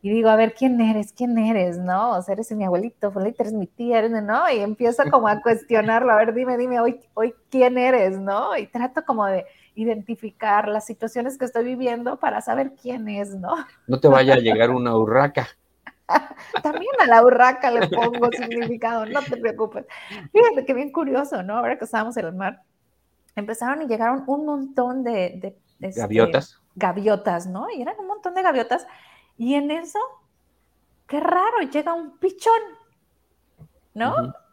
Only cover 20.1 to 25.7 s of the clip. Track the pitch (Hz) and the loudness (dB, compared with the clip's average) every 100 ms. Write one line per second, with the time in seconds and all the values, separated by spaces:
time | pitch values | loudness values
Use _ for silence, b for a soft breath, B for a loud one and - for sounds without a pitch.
20.1 | 208 156 403 466 277 262 247 285 - 277 | -18 2 6 6 4 -2 -4 -2 -4 -2
21.1 | 262 285 202 185 220 233 269 226 226 220 | -2 -2 -6 -4 -4 -2 -4 -4 -4 -4
22.1 | 233 170 185 190 - _ _ _ _ _ | -6 -8 -6 -8 -8 _ _ _ _ _
23.1 | _ _ - 208 220 240 285 294 226 233 | _ _ -12 -8 -6 -6 -4 -4 -2 -2
24.1 | 269 269 285 302 285 269 262 247 262 240 | -2 -4 -4 -4 -6 -6 -4 -4 -4 -4
25.1 | 220 180 185 196 - _ | -2 -4 -6 -14 -16 _